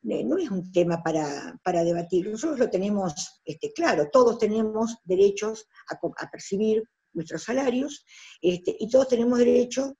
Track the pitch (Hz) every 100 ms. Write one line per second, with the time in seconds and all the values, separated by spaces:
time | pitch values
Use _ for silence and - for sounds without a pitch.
0 | - 208 220 339 320 190 170 - 175 170
1 | 165 160 151 143 151 165 - 175 170 170
2 | 170 180 196 214 320 277 247 180 196 208
3 | 190 - - _ - 151 440 - 339 180
4 | 151 262 240 226 214 220 220 214 226 233
5 | 170 185 202 202 214 220 - _ - 156
6 | 170 - - - - 196 220 220 220 _
7 | _ - 160 165 - 247 277 247 285 -
8 | _ - - - - 175 - - 214 262
9 | 262 247 240 247 240 240 247 240 277 269